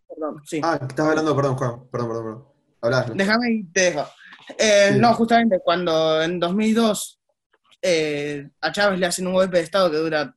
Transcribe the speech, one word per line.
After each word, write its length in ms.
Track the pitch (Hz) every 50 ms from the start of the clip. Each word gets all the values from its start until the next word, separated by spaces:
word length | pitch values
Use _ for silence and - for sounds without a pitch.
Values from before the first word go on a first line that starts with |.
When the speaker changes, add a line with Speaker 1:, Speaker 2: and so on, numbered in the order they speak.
| _ -
Speaker 1:
perdón, 340 | 170 156 156 147 - 156 -
sí. 160 | - 170 151
Speaker 2:
Ah, 160 | 147 165 160 143
estás 280 | 131 131 - 156 156 156
hablando, 260 | 156 156 156 156 139
perdón, 220 | 135 139 139 127
Juan, 320 | 131 135 120 120 - - -
perdón, 180 | - 120 120 113
perdón, 160 | 113 117 113
perdón. 240 | 110 107 113 - _ _ _ _ _ _ -
Hablá, 220 | - 120 117 107
Juan. 140 | 104 120 113
Speaker 1:
Déjame 340 | 196 196 202 220 233 247 240
y 120 | 226 220 190
te 160 | 160 - 196
dejo. 260 | 180 175 156 147 127 - - _ - - - - - - -
Eh, 340 | - 220 214 208 202 202 196
Speaker 2:
Sí. 60 | 202 202
Speaker 1:
no, 140 | 233 240 220
justamente, 460 | - 233 226 233 233 233 226 190 175 -
cuando 580 | 175 170 180 175 165 160 160 160 160 156 156
en 160 | 160 165 180 175
dos 160 | 170 170 190
mil 200 | 214 214 220 220
dos, 460 | 233 233 214 196 - - - _ _ _ _ _ _ _ _ _ _ _ _ _ -
eh, 680 | - 185 170 160 156 151 147 143 147 147 147 143 143 - _ -
a 100 | - 160
Chávez 280 | 156 202 202 202 190 180
le 60 | 175
hacen 200 | 170 - - 185
un 60 | 180 185
golpe 220 | 185 190 185 180 175
de 60 | 160
Estado 260 | 156 - 196 185 170
que 60 | 151
dura 400 | 156 160 160 156 151 143 120 _